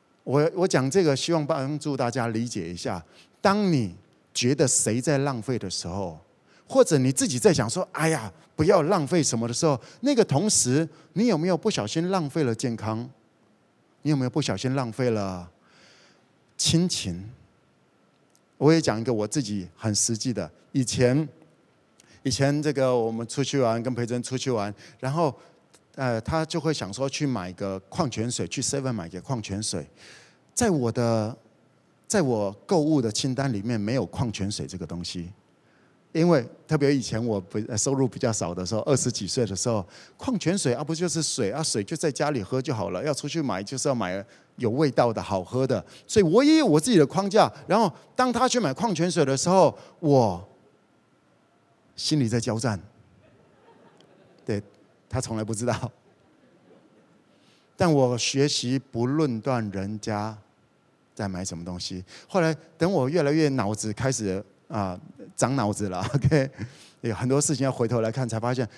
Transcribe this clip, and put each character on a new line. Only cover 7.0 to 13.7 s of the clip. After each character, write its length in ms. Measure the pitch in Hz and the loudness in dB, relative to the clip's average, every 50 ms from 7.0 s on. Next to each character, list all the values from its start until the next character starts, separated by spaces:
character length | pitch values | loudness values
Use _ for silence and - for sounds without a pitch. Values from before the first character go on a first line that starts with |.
| 127 131 139 | 4 2 2
自 160 | - 269 214 | 0 -2 -2
己 100 | 131 123 | -2 2
在 160 | - 214 160 | 4 4 4
想 160 | 143 113 110 | 4 2 0
说 180 | - 180 180 - - | -2 -4 -6 -4 -4
，“哎 160 | - 156 160 | -2 0 0
呀， 240 | 160 139 113 95 - - - _ _ | 0 -2 -4 -8 -12 -16 -20 _ _
不 80 | - 156 | 0 4
要 180 | 170 208 180 143 | 4 4 4 4
浪 240 | 156 208 180 147 | 4 2 2 2
费 160 | - 180 175 139 | 2 2 2 2
什 160 | - - 113 | 2 0 -2
么” 80 | 117 | -2
的 80 | 117 117 | -4 -2
时 100 | - - | 0 0
候， 160 | 160 139 117 - - - - | 0 0 0 -4 -10 -14 -4
那 120 | - 277 294 | -2 2 2
个 120 | 233 202 | 4 2
同 260 | - 135 - 208 214 | 4 2 2 2 2
时， 380 | - - - 123 127 147 165 156 - - - _ _ | 2 2 2 2 2 2 0 0 -4 -12 -20 _ _
你 160 | 165 226 247 | 0 2 2
有 100 | 202 151 | 2 2
没 80 | 160 | 2
有 100 | 185 180 | 0 0
不 140 | 151 - 220 | 0 0 -2
小 160 | - - 101 | -2 -2 -4
心 240 | 104 - 165 170 180 | -2 -2 -2 -2 0
浪 180 | 196 190 156 139 | -2 -2 -2 -2
费 140 | - 170 147 | -2 0 0
了 100 | 123 113 | 0 0
健 220 | - - 127 113 | -2 -2 -4 -4
康？ 340 | 107 107 113 110 110 120 131 - _ _ _ _ _ _ _ _ _ _ _ | -4 -4 -4 -4 -4 -6 -10 -14 _ _ _ _ _ _ _ _ _ _ _